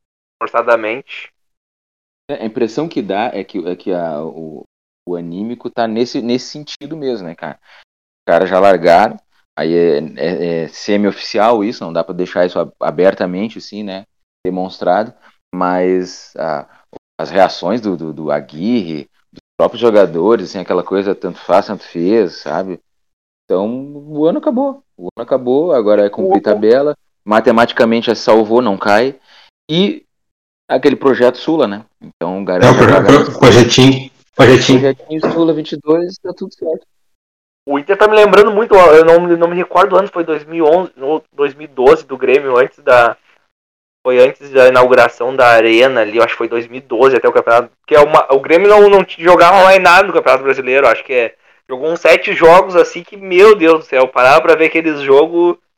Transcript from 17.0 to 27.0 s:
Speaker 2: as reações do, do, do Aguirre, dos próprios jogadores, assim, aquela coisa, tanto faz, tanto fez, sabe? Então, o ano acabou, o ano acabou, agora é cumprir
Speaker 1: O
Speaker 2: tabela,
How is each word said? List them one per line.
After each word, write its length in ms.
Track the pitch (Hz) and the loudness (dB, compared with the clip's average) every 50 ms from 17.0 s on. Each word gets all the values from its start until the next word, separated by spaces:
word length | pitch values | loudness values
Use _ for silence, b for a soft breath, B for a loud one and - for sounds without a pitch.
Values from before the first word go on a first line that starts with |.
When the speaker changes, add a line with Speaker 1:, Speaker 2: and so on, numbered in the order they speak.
| _ _ _ - | _ _ _ -14
Speaker 2:
as 100 | 82 71 | -12 -6
reações 520 | 78 95 92 85 - - - 87 104 127 | -2 0 0 0 -2 -4 -8 -6 -6 -6
do, 160 | 107 107 92 78 | -4 -6 -6 -6
do, 160 | 80 80 78 | -8 -12 -12
do 180 | 71 78 76 | -12 -8 -8
Aguirre, 800 | 73 73 73 - 78 76 87 110 123 120 95 82 80 76 69 _ _ _ _ _ | -8 -8 -8 -10 -14 -10 -6 -4 -4 -4 -4 -6 -10 -12 -14 _ _ _ _ _
dos 120 | _ _ - _ _ - | _ _ -20 _ _ -2
próprios 220 | 80 90 - 117 | -2 -2 -2 -2
jogadores, 680 | 117 120 104 107 98 87 80 82 82 104 117 110 92 80 | 0 2 2 2 2 2 0 -2 0 0 0 0 -2 -6
assim, 100 | - 98 | -12 -12
aquela 260 | 90 - 98 90 87 | -8 -6 -4 -6 -4
coisa, 280 | - 95 98 98 101 92 | -4 -4 -4 -4 -4 -6
tanto 240 | - - 92 87 - | -6 -8 -12 -12 -10
faz, 300 | - - 87 95 101 - | -6 -2 -2 0 -2 -2
tanto 160 | 104 92 - | -8 -14 -14
fez, 520 | - - 85 85 90 107 117 104 85 - - | -14 -8 -6 -2 0 0 0 0 -2 -4 -10
sabe? 420 | - 71 73 85 95 95 90 - _ _ _ _ _ _ _ _ _ _ _ _ _ | -12 -10 -8 -8 -8 -10 -12 -16 _ _ _ _ _ _ _ _ _ _ _ _ _
Então, 240 | - 98 90 98 110 120 131 135 143 147 | -6 -4 -4 -4 -4 -8 -10 -12 -16 -18
o 320 | 147 143 151 151 147 151 | -20 -18 -12 -8 -4 -2
ano 140 | 160 180 302 | -2 -2 -4
acabou, 420 | 294 311 254 226 277 277 269 277 _ _ _ | -4 -4 -4 -4 -4 -6 -8 -10 _ _ _
o 140 | - - - - - | -20 -18 -16 -14 -12
ano 60 | 117 | -8
acabou, 480 | - - 131 127 123 127 139 160 180 160 | -4 -4 -4 -2 -2 -2 -2 0 0 -2
agora 320 | 127 107 101 104 104 104 | -2 0 0 0 0 0
é 40 | 101 | -2
cumprir 300 | - - 101 95 95 101 | -4 -4 -4 -2 -2 -2
Speaker 1:
O 20 | |
Speaker 2:
tabela, 540 | - 107 104 104 104 107 117 131 143 147 147 - | 0 -2 -2 0 2 2 2 2 0 -2 -6 -8